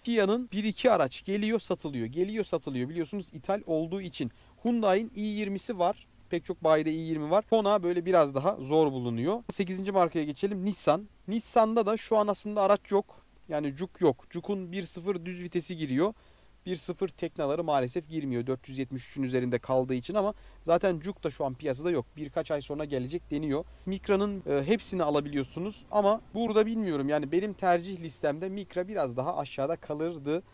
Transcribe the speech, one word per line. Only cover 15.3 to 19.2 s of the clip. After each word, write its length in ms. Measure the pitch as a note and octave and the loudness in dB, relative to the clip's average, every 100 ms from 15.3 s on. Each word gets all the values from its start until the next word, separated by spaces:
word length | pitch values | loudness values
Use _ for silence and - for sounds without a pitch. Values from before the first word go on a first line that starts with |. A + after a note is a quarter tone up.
| F3+ | -8
vitesi 340 | F3+ F3 D#3+ E3+ | -4 -4 -4 -4
giriyor. 360 | D3+ B2+ G3 - - - - - - | -2 2 0 -2 -18 -20 -20 -12 -8
Bir 100 | F3+ | -6
sıfır 320 | - E3+ F#3+ | -6 -4 -4
teknaları 560 | - E3+ - C#3+ D#3 | -4 -6 -2 -2 0
maalesef 460 | D#3+ C#3+ B2 - D3+ | 2 2 0 -4 -6
girmiyor. 380 | D#3+ C#3 A#2+ A#2+ | -6 -2 -2 -2
Dört 220 | C3 - | -4 -6
yüz 100 | C3 | -8
yetmiş 300 | C3 C3 - | -6 -8 -8
üçün 140 | C#3+ | -4